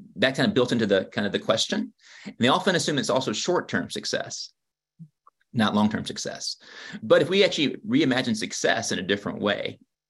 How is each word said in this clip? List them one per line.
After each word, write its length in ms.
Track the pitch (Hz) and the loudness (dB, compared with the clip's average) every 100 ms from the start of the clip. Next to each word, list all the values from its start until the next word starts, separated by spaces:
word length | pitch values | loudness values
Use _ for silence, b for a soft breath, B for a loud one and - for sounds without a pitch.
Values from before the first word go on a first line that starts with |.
| - - | -14 0
that 200 | 127 135 | 0 2
kind 120 | 123 | 2
of 60 | |
built 180 | 107 123 | 4 2
into 140 | 120 107 | 2 4
the 200 | 98 - | 2 2
kind 220 | - 104 | -4 -2
of 60 | |
the 60 | 101 | -2
question. 540 | - 113 - 208 214 _ B B B | 0 0 0 -2 -4 _ B B B
And 100 | - | 0
they 80 | 120 | 2
often 280 | 170 196 175 | 2 2 0
assume 220 | 151 147 | 0 -2
it's 120 | 107 | 2
also 220 | 113 117 | 0 0
short-term 580 | 107 - 175 - 92 - | -4 0 -2 0 -4 -4
success, 640 | - - - - - - _ _ _ _ - 160 _ _ _ _ | -8 -6 -6 -6 -12 -14 _ _ _ _ -20 -20 _ _ _ _
not 220 | 117 104 104 | 0 2 4
long-term 300 | 107 107 - | 2 0 -6
success. 520 | - - - - - B B B B | -8 -8 -8 -10 -12 B B B B
But 180 | 110 175 | 4 4
if 80 | - | 4
we 140 | 196 | 4
actually 340 | 185 - 139 - 104 | 2 2 0 -2 0
reimagine 480 | 131 147 127 123 107 | 2 4 2 0 -2
success 560 | - - 160 117 107 | -4 -2 0 0 0
in 80 | 90 | -4
a 40 | |
different 360 | 90 101 85 - | -2 -2 -2 -4
way, 400 | 101 - - - _ _ | -2 -2 -4 -10 _ _